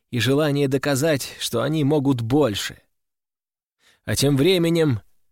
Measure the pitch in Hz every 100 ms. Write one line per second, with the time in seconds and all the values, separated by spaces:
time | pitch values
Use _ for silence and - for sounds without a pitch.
0 | _ 123 117 139 156 143 143 135 147 135
1 | 160 143 - - - 117 127 156 139 151
2 | 135 131 113 143 131 98 - - _ _
3 | _ _ _ _ _ _ _ _ _ _
4 | - 107 135 139 156 185 165 170 156 113
5 | - _ _